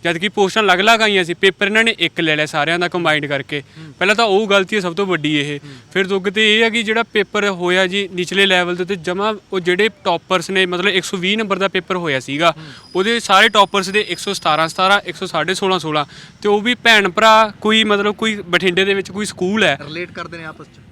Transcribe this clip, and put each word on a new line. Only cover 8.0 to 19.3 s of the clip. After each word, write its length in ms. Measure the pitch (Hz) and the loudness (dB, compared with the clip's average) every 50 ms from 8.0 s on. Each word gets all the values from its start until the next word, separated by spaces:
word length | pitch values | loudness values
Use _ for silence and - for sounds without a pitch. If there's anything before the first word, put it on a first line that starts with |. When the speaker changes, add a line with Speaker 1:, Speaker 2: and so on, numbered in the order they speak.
| 202 180 190 | -4 -4 -4
Speaker 1:
ਨਿਚਲੇ 340 | 175 175 170 185 190 196 | -6 -6 -4 2 2 2
ਲੈਵਲ 300 | 196 185 180 180 175 175 | 4 4 2 2 0 -2
ਦੇ 60 | 175 180 | -4 -4
ਉੱਤੇ 140 | 170 202 | -6 -6
ਜਮਾਂ, 380 | 185 151 185 180 185 202 220 220 202 _ _ - | -6 -4 -6 -4 -2 -2 -4 -4 -4 _ _ -8
ਉਹ 80 | 190 | -4
ਜਿਹੜੇ 280 | 175 170 180 180 208 220 214 - - | -2 -2 0 2 0 0 -2 -4 -4
ਟੌਪਰਸ 460 | 202 175 165 _ _ 185 180 165 - | -4 -4 -4 _ _ -2 -2 -2 -2
ਨੇ, 160 | 196 190 190 | 0 0 0
ਮਤਲਬ 220 | 180 180 175 180 202 | 0 0 -2 -2 0
ਇੱਕ 160 | 175 185 175 | 0 0 -4
ਸੌ 120 | - - | -4 -8
ਵੀਹ 220 | 190 175 185 202 220 | -4 -2 -2 -2 -2
ਨੰਬਰ 200 | 226 202 196 185 | -2 -4 -2 -2
ਦਾ 100 | 190 196 | -2 -2
ਪੇਪਰ 280 | - - - - 190 | -2 -4 -4 -4 -6
ਹੋਇਆ 240 | 180 175 160 139 131 | -4 -4 -2 -4 -4
ਸੀਗਾ, 340 | 127 - 135 143 165 170 156 151 | -4 -6 -4 0 0 0 0 0
Speaker 2:
ਹੂੰ। 60 | 156 151 131 - - - - | -10 -18 -18 -20 -20 -8 -4
Speaker 1:
ਉਹਦੇ 240 | 175 190 214 233 233 | -2 0 0 0 -2
ਸਾਰੇ 280 | 220 - 202 190 208 233 | 0 2 4 6 6 6
ਟੌਪਰਸ 400 | 202 220 196 180 - 202 190 185 | 6 4 2 2 2 -2 -2 0
ਦੇ 120 | 190 214 | -2 -2
ਇੱਕ 200 | 208 - 175 - | -2 -2 -6 -8
ਸੌ 120 | - - 196 | -6 -8 -8
ਸਤਾਰਾਂ 360 | - - 175 151 151 160 165 | -4 0 0 2 2 0 -2
ਸਤਾਰਾਂ, 320 | - - 190 190 202 202 - | 0 0 2 4 4 2 0
ਇੱਕ 120 | 180 160 | -4 -10
ਸੌ 100 | - 196 | -10 -10
ਸਾਢੇ 280 | 180 - 165 151 170 190 | -6 -4 -4 -2 -2 -4
ਸੋਲਾਂ 240 | 185 - 190 190 180 | -2 0 -2 -2 -2
ਸੋਲਾਂ। 260 | 156 160 151 151 143 135 - - - - - - - | -2 -2 -2 -2 -4 -4 -8 -20 -20 -20 -20 -6 0
ਤੇ 60 | 208 | 0
ਉਹ 120 | 202 214 | 0 2
ਵੀ 140 | 196 240 247 | 2 -2 -4
ਭੈਣ 340 | - - 233 226 214 196 196 | 0 2 4 4 4 4 2
ਭਰਾ 440 | 170 - 214 220 220 220 220 214 202 - | 0 4 6 6 8 6 6 2 -2 -4
ਕੋਈ, 240 | - 214 220 220 220 | 0 2 2 2 4
ਮਤਲਬ 300 | 214 208 202 202 208 214 | 2 2 2 2 -2 -2
ਕੋਈ 220 | - 220 220 214 | -2 -2 -4 -4
ਬਠਿੰਡੇ 480 | 208 180 175 175 175 180 190 175 180 190 | -4 -6 0 0 0 2 2 0 0 0
ਦੇ 100 | 196 196 | 0 0
ਵਿੱਚ 160 | 196 185 - | -2 -4 -6
ਕੋਈ 140 | 180 196 214 | -6 -8 -8
ਸਕੂਲ 400 | 196 | -8